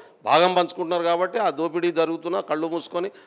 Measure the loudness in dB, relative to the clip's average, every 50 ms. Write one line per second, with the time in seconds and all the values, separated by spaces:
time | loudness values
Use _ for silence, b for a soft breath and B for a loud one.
0 | B B B B 0 4 4 6 6 6 4 2 0 0 -2 -6 -4 -2 -2 0
1 | 0 0 0 0 0 -2 0 0 0 0 0 0 -2 -4 -2 -2 -2 0 0 0
2 | 0 0 -2 -4 -6 -4 -4 -4 -4 -4 -4 -4 -4 -4 -6 -6 -8 -8 -8 -6
3 | -6 -8 -10 B B